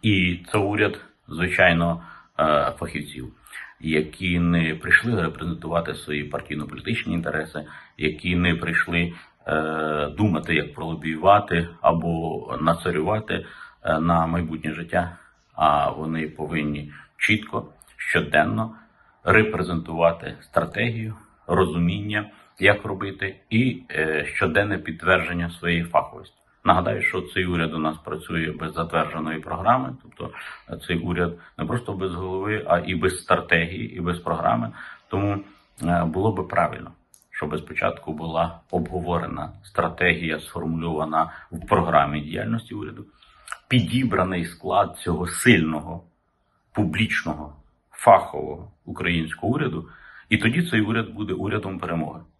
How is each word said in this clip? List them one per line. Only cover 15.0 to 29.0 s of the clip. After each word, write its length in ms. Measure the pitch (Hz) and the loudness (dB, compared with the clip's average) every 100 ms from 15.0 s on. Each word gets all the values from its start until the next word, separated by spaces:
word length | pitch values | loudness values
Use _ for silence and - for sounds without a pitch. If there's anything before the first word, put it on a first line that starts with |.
| 87 85 - _ _ - | -2 -8 -20 _ _ 2
а 340 | 78 73 71 | 4 4 2
вони 380 | 73 78 80 78 | 0 -4 -4 -4
повинні 680 | - 76 80 76 73 73 - - _ | -6 -4 -2 -2 -4 -8 -16 -20 _
чітко, 520 | - 110 - 110 113 - - _ | 2 2 0 -8 -8 -20 -20 _
щоденно 760 | - 85 73 78 78 110 113 - - _ _ _ | -2 -2 2 2 2 0 -4 -8 -20 _ _ _
репрезентувати 1120 | - 110 107 - 87 82 80 80 85 82 71 80 | 4 4 4 0 -2 -2 -4 4 4 4 -8 -12
стратегію, 760 | - - 85 104 117 113 110 104 - _ - | -2 -2 0 -2 -2 -2 -6 -10 -16 _ -2
розуміння, 800 | 110 90 85 85 104 104 107 104 - - _ | 2 2 2 0 0 -2 -2 -4 -12 -20 _
як 260 | 95 104 104 | 4 4 0
робити, 540 | 95 98 95 95 - _ | -6 -6 -6 -8 -8 _
і, 340 | 110 127 113 - | 2 2 0 -6
е, 340 | 76 78 78 73 | -2 0 0 -2
щоденне 520 | - 92 82 101 92 | 0 2 2 2 -2
підтвердження 720 | 80 82 87 92 85 87 85 | -6 -6 2 2 2 -2 -4
своєї 340 | - 85 87 | -4 0 0
фаховості. 520 | 85 85 - - - _ _ _ - | 2 0 0 -10 -18 _ _ _ 4
Нагадаю, 360 | 85 82 104 | 4 4 0
що 200 | - 92 | 0 -2
цей 240 | 87 - 90 | -4 -4 -2
уряд 280 | 87 80 | 0 -2
у 40 | 80 | -2
нас 200 | 78 78 | -4 -4
працює 540 | - 78 - 85 80 | -8 -10 -4 -2 -2
без 220 | - 80 | -4 -8
затвердженої 680 | 78 82 82 | -6 -2 -2